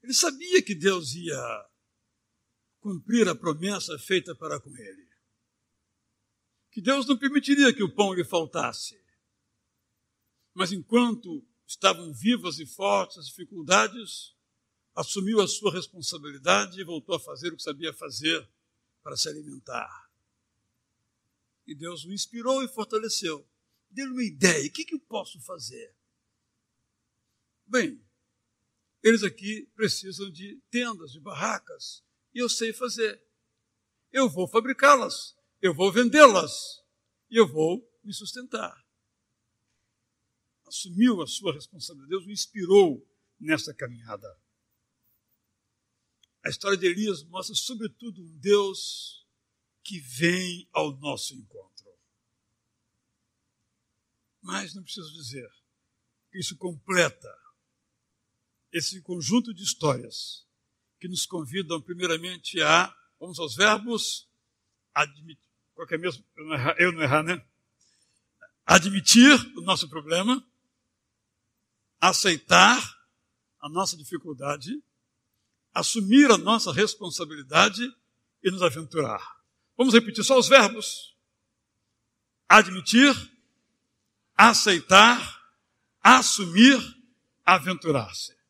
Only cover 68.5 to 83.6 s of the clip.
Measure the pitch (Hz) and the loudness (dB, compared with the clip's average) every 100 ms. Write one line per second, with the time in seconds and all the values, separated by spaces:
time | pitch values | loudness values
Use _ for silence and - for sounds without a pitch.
68.5 | _ - 180 180 196 - 226 262 277 - | _ 4 4 4 -2 6 8 10 8 2
69.5 | - 175 185 156 156 151 170 202 262 _ | -10 -4 -4 -4 -12 -6 -4 -2 -4 _
70.5 | _ _ _ _ _ _ _ _ _ _ | _ _ _ _ _ _ _ _ _ _
71.5 | _ _ _ _ _ 175 175 202 160 _ | _ _ _ _ _ 2 2 0 -2 _
72.5 | 170 196 247 - - _ _ _ _ _ | 8 8 6 -2 -14 _ _ _ _ _
73.5 | _ 147 165 190 175 143 175 170 135 135 | _ -10 -6 -6 -6 -12 -14 -12 -12 -8
74.5 | 147 131 294 _ _ _ _ _ _ _ | -8 -10 -12 _ _ _ _ _ _ _
75.5 | _ _ - 196 233 196 254 285 202 175 | _ _ -6 -4 -4 4 6 8 6 4
76.5 | 220 185 143 208 - 185 - 165 151 135 | 0 0 0 -2 -2 -10 -10 -10 -14 -2
77.5 | 156 208 190 254 _ _ _ _ _ 185 | 2 2 0 -10 _ _ _ _ _ -6
78.5 | 185 175 135 160 165 131 107 - - _ | 0 -2 -2 -8 -4 -4 -6 -10 -20 _
79.5 | _ _ - 254 226 233 214 202 262 156 | _ _ 0 6 6 4 -6 2 2 8
80.5 | 269 202 220 - - - _ _ _ _ | 6 6 0 -10 -12 -18 _ _ _ _
81.5 | _ _ _ _ _ _ _ _ _ _ | _ _ _ _ _ _ _ _ _ _
82.5 | 202 185 185 - 226 285 254 - _ _ | 6 6 -4 2 6 6 4 -6 _ _
83.5 | _ | _